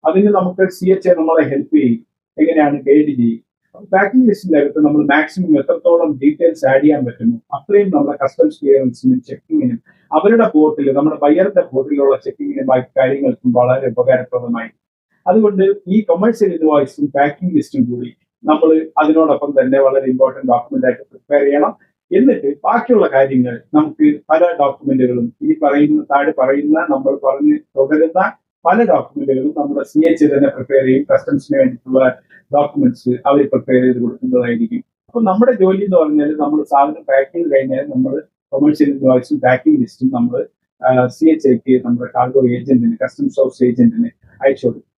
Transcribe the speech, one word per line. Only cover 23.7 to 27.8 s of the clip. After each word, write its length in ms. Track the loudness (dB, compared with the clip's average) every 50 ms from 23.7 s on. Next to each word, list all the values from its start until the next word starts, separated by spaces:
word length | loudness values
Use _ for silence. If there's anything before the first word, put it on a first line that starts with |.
| 0
നമുക്ക് 320 | 0 0 0 -2 0 0 0 0 -2 _ 0
പല 120 | 2 2 2 0 0 0
ഡോക്യുമെന്റുകളും 680 | -2 -2 -2 _ -4 -4 -2 0 0 0 -2 -4 -4 -6 _ _
ഈ 140 | -2 -2 -2 0
പറയുന്ന, 400 | 0 0 2 2 2 2 2 -2 -2 -2
താഴെ 220 | -2 0 0 -2 -2 0
പറയുന്ന, 380 | 0 0 0 -2 0 0 0 0 0 -2
നമ്മൾ 220 | -4 -2 -2 -4 -4 0 -2
പറഞ്ഞ് 320 | -2 -2 2 0 0 0 0 _ _ _
തുടരുന്ന 420 | -2